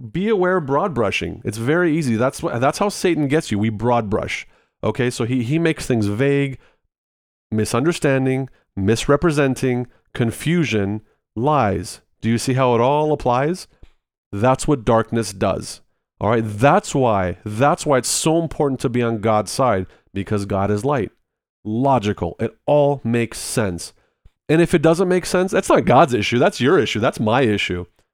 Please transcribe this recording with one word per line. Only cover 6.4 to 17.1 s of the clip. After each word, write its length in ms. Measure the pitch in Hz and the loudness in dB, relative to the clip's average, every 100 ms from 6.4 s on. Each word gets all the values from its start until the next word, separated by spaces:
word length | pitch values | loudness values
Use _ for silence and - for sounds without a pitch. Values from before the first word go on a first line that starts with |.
| 139 127 _ _ _ _ _ _ _ _ - | -2 -6 _ _ _ _ _ _ _ _ -6
misunderstanding, 960 | 107 107 120 156 170 147 135 131 131 131 _ _ - | -4 0 0 0 0 0 0 0 -2 -6 _ _ -2
misrepresenting, 1120 | 95 113 - 143 175 147 135 127 131 123 123 _ _ | 0 2 2 2 2 2 0 0 -2 -2 -6 _ _
confusion, 880 | - 117 - 147 175 131 107 98 107 _ _ _ 107 | -2 -2 -2 -2 0 0 0 -2 -4 _ _ _ -4
lies. 640 | 139 147 107 87 98 - _ - | 0 2 2 -2 -6 -14 _ -6
Do 80 | 110 | -2
you 80 | 117 | 0
see 160 | - | 0
how 220 | 127 127 117 | 0 2 2
it 40 | |
all 320 | 123 147 151 | 2 2 0
applies? 560 | 143 127 120 147 180 - _ - _ _ _ - | -2 0 0 -2 -4 -10 _ -20 _ _ _ -10
That's 380 | 101 123 131 - | 0 2 2 0
what 160 | 135 107 | 0 2
darkness 480 | 113 113 117 104 | 2 2 -2 -4
does. 480 | 95 104 104 - - _ _ _ - | -2 -2 -2 -6 -16 _ _ _ -4
All 80 | 101 | 0
right, 140 | 117 110 | 0 0
that's 500 | 104 139 185 - 147 | 2 4 4 2 0
why, 440 | 123 | 2